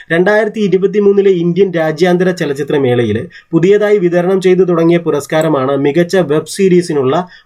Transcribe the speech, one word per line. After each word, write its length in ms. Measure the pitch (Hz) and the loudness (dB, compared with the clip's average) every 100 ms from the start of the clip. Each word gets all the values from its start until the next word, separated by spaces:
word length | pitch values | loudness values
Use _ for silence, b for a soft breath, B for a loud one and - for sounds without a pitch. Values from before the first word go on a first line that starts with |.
| B | B
രണ്ടായിരത്തി 480 | 170 190 208 214 214 | -2 2 0 -2 -2
ഇരുപത്തിമൂന്നിലെ 680 | 202 185 190 208 202 202 196 | 0 0 0 0 2 2 2
ഇന്ത്യൻ 420 | 180 175 170 196 | 0 0 0 0
രാജ്യാന്തര 580 | 170 156 151 185 180 185 | 0 -4 0 0 2 0
ചലച്ചിത്ര 480 | 180 147 143 147 151 | -2 -6 -6 -4 -2
മേളയിൽ 500 | 131 120 113 101 - B B | 0 0 -2 -4 -8 B B
പുതിയതായി 480 | 165 180 208 208 208 | 0 2 2 2 0
വിതരണം 420 | 175 175 175 190 | 2 0 0 0
ചെയ്തു 200 | 185 180 | 2 2
തുടങ്ങിയ 380 | 180 165 165 170 | 2 2 2 2
പുരസ്കാരമാണ് 800 | 165 143 - 156 160 147 131 139 | 0 -4 -2 -2 0 0 -2 0
മികച്ച 400 | 143 170 170 190 | 0 0 0 -2
വെബ് 300 | 147 156 156 | 0 -2 -4
സീരീസിനുള്ള 800 | - 190 175 175 147 131 160 175 B | -2 2 2 2 -2 -2 -2 -6 B